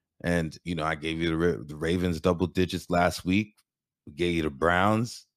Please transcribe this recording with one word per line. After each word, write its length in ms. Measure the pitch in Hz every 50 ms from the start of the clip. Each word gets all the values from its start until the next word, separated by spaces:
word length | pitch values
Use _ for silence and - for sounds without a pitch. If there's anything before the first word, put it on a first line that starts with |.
| _ _ _ -
And, 340 | - 87 87 85 80 76 - - -
you 100 | 87 87
know, 100 | 78 76
I 100 | 80 80
gave 260 | 71 78 80 80 80
you 80 | 85 82
the 80 | 80
Ra-, 260 | 80 85 87 78 52 73
the 120 | 73 76
Ravens 440 | 76 80 82 92 90 90 90 82 82
double 260 | - 90 87 82 92
digits 420 | 76 - 92 92 82 92 87 - -
last 380 | 90 87 90 87 - - -
week. 300 | 90 95 107 107 104 _ _ _ _ _ _ _ _ _ _ _
We 80 | - 73
gave 200 | 73 87 87 85
you 80 | 82
the 80 | 78 76
Browns. 760 | 69 - 80 87 87 90 98 104 110 110 120 117 - - - _ _